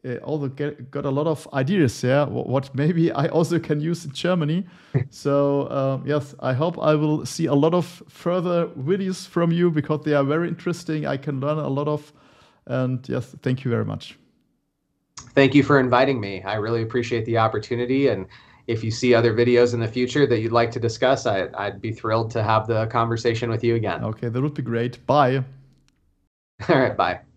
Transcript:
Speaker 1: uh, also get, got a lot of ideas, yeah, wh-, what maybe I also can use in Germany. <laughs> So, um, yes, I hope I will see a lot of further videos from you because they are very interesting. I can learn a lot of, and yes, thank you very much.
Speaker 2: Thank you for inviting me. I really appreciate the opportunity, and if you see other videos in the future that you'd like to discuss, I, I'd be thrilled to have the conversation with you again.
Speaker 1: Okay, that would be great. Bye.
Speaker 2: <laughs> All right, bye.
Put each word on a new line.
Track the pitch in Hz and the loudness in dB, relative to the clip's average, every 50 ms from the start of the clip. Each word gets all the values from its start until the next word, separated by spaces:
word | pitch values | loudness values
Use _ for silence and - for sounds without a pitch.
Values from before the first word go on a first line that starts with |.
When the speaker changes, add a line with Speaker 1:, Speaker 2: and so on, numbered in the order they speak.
| - | -8
Speaker 1:
uh, | 131 123 - | -8 -10 -8
also | - - 151 151 143 | -6 -6 -6 -4 -4
get, | 139 139 139 147 147 147 - 131 - | -6 -6 -6 -6 -6 -6 -10 -18 -10
got | - 143 143 | -10 -6 -4
a | 143 | -2
lot | 135 139 151 | -2 0 0
of | 165 156 - - - | 0 -2 -4 -6 -4
ideas, | - 135 131 131 208 196 151 117 - - - | -2 -2 0 2 4 4 4 2 2 0 0
yeah, | 123 131 143 143 | 2 4 4 2
wh-, | - - 127 - | 0 -4 -6 -4
what | - 123 139 135 - | -2 -2 -2 -2 -2
maybe | - 131 143 156 180 170 165 165 | -4 0 0 2 4 4 2 2
I | - 143 147 | 2 0 0
also | - - 160 170 139 170 160 | 2 2 2 2 2 0 -2
can | 165 - 151 151 | 0 0 -2 -2
use | 151 165 170 170 - | 0 -2 -4 -4 -6
in | 147 | -12
Germany. | 131 - - 175 185 175 151 147 160 180 190 - - - - - - | -10 -4 0 0 0 2 0 0 -2 -2 -4 -6 -16 -20 -18 -2 -2
<laughs> | 131 113 - | -2 -2 -2
So, | - - - 147 139 143 143 143 139 139 139 - | -10 -4 -2 0 2 2 2 2 2 0 -2 -2
um, | - 139 135 135 135 131 131 | -2 -2 -2 -2 -2 -4 -2
yes, | 139 147 147 139 - - - | -2 -2 -2 -2 -6 -14 -6
I | - 131 | -2 -2
hope | 131 123 156 180 170 - | 0 0 0 -2 -2 0
I | - 156 156 | 2 2 4
will | 151 151 156 151 - - | 4 2 0 0 -2 -4
see | 127 - - 165 | -8 -4 -4 0
a | 131 143 | 2 4
lot | 143 147 165 170 | 4 4 4 4
of | 180 165 - - - - - | 2 0 -2 -10 -20 -20 -20
further | _ - - 175 175 185 165 180 175 170 170 - - 139 | _ -6 -4 -2 -2 0 -2 0 0 -2 -2 -4 -6 -8
videos | 127 151 196 196 196 190 185 - - | -2 -2 -2 -2 -2 -6 -6 -8 -12
from | - - 175 170 170 | -4 0 0 2 2
you | 165 170 175 175 | 2 4 2 2
because | 160 151 - - 156 147 151 | 2 0 0 0 -4 -2 0
they | 151 147 | 2 2
are | 143 | 2
very | 139 139 147 165 175 | 2 2 0 0 -2
interesting. | 170 170 165 - 180 170 - - - 156 156 147 | -4 -6 -4 -4 -6 -6 -4 -4 -4 -4 -4 -2
I | 139 139 | -4 -4
can | 139 135 151 139 135 | -4 -4 -6 -6 -4
learn | 131 147 151 156 | -2 -2 -2 -2
a | 147 135 | -2 -2
lot | 135 139 143 151 | -2 -2 -2 -2
of, | 151 147 - - _ _ _ _ _ _ _ _ _ _ _ | -2 -4 -6 -14 _ _ _ _ _ _ _ _ _ _ _
and | - 127 131 127 127 131 127 - - | -6 -4 -2 -2 -2 -4 -6 -6 -6
yes, | 123 127 120 - - - | -6 -6 -6 -8 -16 -6
thank | - 127 127 131 - | -2 -2 -2 -2 -2
you | 131 | -2
very | 120 113 107 | -2 0 -2
much. | 104 104 104 - - - _ _ _ _ _ _ _ _ _ _ _ _ _ _ _ _ _ _ _ _ - - - - | -4 -6 -8 -10 -16 -20 _ _ _ _ _ _ _ _ _ _ _ _ _ _ _ _ _ _ _ _ -20 -20 0 4
Speaker 2:
Thank | 139 139 131 139 | 4 4 6 6
you | 147 | 4
for | 131 - 147 135 | 4 6 4 4
inviting | 127 127 120 120 135 135 135 117 | 4 4 4 4 4 2 0 -2
me. | 101 101 98 92 | -4 -6 -8 -8
I | 92 95 107 | -6 -6 -4
really | 104 104 113 117 117 | -4 -2 -2 -2 -2
appreciate | 113 110 - 123 117 117 123 113 113 | -4 -2 -2 -4 -2 -2 -4 -4 -2
the | 117 113 113 | 0 0 2
opportunity, | 113 110 - 107 - - 123 117 123 120 131 135 139 131 | 2 2 0 -4 -4 -4 -4 -4 -2 0 0 2 2 2
and | 107 95 95 - - - - - - _ _ | 0 -2 -6 -12 -16 -20 -20 -20 -20 _ _
if | - 113 110 113 | -6 -6 -4 -4
you | 113 | -6
see | 113 - 127 123 120 | -4 0 2 4 4
other | 113 117 117 104 | 6 4 4 4
videos | 117 120 120 123 120 120 120 | 4 4 4 6 6 4 4
in | 120 117 | 2 -2
the | 117 113 | -4 -4
future | 113 127 123 123 - 151 143 | -2 -2 -2 0 2 2 2
that | 117 120 107 | 4 2 0
you'd | 110 113 | 0 0
like | 113 117 120 117 | 2 2 2 2
to | - 120 | -2 -2
discuss, | 113 113 113 - 131 127 135 127 - | -4 -4 -2 0 2 2 2 2 0
I, | 120 101 95 90 - - | -2 0 0 -2 -4 -6
I'd | - 101 104 - 98 | -6 -6 -6 -8 -8
be | - 113 | -8 -8
thrilled | 110 - - 110 110 113 113 113 | -8 -6 -2 0 0 0 0 -2
to | - 117 | -4 -2
have | 110 113 110 110 110 | 0 2 2 2 2
the | 113 113 110 113 | 0 -2 -2 -2
conversation | 113 - 120 117 117 117 117 - 120 113 117 123 117 | -2 0 0 0 0 -2 0 0 0 0 0 -2 -2
with | 110 110 - | -2 0 0
you | 117 117 | 0 0
again. | 117 110 98 85 80 - | 2 0 -2 -4 -4 -4
Speaker 1:
Okay, | 110 110 - - 117 | -6 -6 -6 -6 -4
that | 113 127 | -2 -2
would | 139 151 147 | -2 -2 -2
be | - | -6
great. | 131 113 117 117 120 127 127 - - | -6 -4 -2 -2 -2 -4 -6 -6 -2
Bye. | - 131 147 139 127 131 135 131 - - - - _ _ _ _ _ _ _ _ _ _ _ _ _ _ _ _ _ _ - | 2 4 4 4 4 2 0 -4 -6 -12 -20 -20 _ _ _ _ _ _ _ _ _ _ _ _ _ _ _ _ _ _ -10
Speaker 2:
<laughs> | - - | 0 2
All | 170 131 | 4 4
right, | 131 110 - | 4 2 0
bye. | - 92 87 90 - - _ _ | 0 0 0 -2 -6 -10 _ _